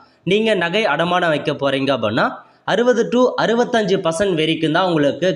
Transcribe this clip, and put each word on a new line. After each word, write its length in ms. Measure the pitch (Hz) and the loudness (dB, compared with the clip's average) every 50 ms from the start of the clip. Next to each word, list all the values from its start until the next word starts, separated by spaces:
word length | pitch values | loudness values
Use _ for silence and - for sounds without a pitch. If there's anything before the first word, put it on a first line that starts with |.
| - _ _ _ - | -18 _ _ _ -4
நீங்க 260 | 170 196 214 226 226 208 | -2 0 0 2 0 0
நகை 280 | 180 170 170 185 220 220 | 0 0 -2 -2 -2 0
அடமானம் 460 | 156 143 151 170 175 180 180 180 165 151 | 0 0 0 0 0 0 0 0 0 0
வைக்க 180 | 135 123 156 139 | -2 -2 -4 -4
போறீங்க 360 | - 139 139 135 135 135 139 | -2 -2 -2 -2 0 0 0
அப்படின்னா 340 | 135 120 113 104 110 147 208 262 - - - - _ _ _ | 0 0 0 -2 0 0 0 -2 -4 -8 -16 -20 _ _ _
அறுபது 360 | 151 175 208 240 254 240 226 220 165 | -2 -2 0 2 2 2 2 0 0
to 120 | 226 247 254 - - | 2 2 2 2 2
அறுபத்தஞ்சு 600 | - 160 190 233 233 240 - 240 226 214 175 190 - | 0 0 0 2 0 0 0 0 0 0 0 0 0
பர்சன்ட் 380 | - 165 165 - 202 196 175 | 0 -2 -2 0 0 0 0
வரைக்கும் 380 | 151 156 156 160 156 165 147 156 | 0 0 0 0 0 0 0 0
தான் 120 | 175 190 180 | 0 0 2
உங்களுக்கு 400 | 170 151 147 139 120 - 175 185 139 | 2 2 2 0 0 0 -2 -2 -2